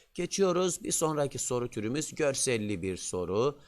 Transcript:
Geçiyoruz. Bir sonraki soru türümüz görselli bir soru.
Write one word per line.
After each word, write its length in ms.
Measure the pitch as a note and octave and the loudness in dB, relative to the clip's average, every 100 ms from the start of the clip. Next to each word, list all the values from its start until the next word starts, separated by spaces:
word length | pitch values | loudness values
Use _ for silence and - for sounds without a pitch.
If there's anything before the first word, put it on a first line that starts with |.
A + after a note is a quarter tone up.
| _ | _
Geçiyoruz. 720 | - F3 - F#3+ F3 F#3 E3 | -6 -4 2 2 4 2 0
Bir 80 | - | -2
sonraki 480 | - D#3+ D3+ C#3+ B2+ | 0 2 2 0 0
soru 300 | - B2 B2 | -2 -2 -2
türümüz 460 | - G#2+ C#3 C#3+ - | -2 -2 -2 -4 0
görselli 640 | D3+ C3+ - A#2 G#2 G2+ | 0 2 0 0 0 -2
bir 160 | F#2+ F2+ | -2 -4
soru. 640 | - F#2 E2+ G2 C3 C#3+ | -4 -4 0 2 2 0